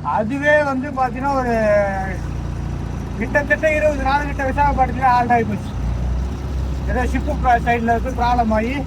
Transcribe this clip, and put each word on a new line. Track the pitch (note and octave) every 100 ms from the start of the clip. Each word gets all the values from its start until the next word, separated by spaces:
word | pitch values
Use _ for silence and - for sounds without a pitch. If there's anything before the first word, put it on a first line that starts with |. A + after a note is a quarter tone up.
அதுவே | D3+ E3+ G#3+ C#4 D4 D4+
வந்து | D4 C4 C#4+
பாத்தீங்கன்னா | C4+ B3+ A#3+ C#4
ஒரு | C4+ B3 A3+ G#3+ G#3 G3+ F#3+ F#3+ F#3 - - - - - - - - - -
கிட்டத்தட்ட | B3+ C#4+ C#4+ D4+ D#4 D4+
இருபது | D4+ C#4+
நாள் | C4+ C#4 C#4+
கிட்ட | C4+ C4+
விசாகப்பட்டினத்துல | C4+ C#4+ C4 B3+ B3+ C4 B3
ஹால்ட் | A#3+
ஆகி | A#3+
போச்சு. | A3 G3+ - - - - - - - - - - - - -
ஏதோ | B3+
ஷிப்பு | B3+ C4+ A#3+ C#4+
ப்ரா-, | B3+ A#3 A#3
சைடுல | A#3+ A3+ A#3
இருந்து | B3+ B3
ப்ராப்ளம் | A#3+ B3 A3+ G#3+
ஆகி | A3+ C#4+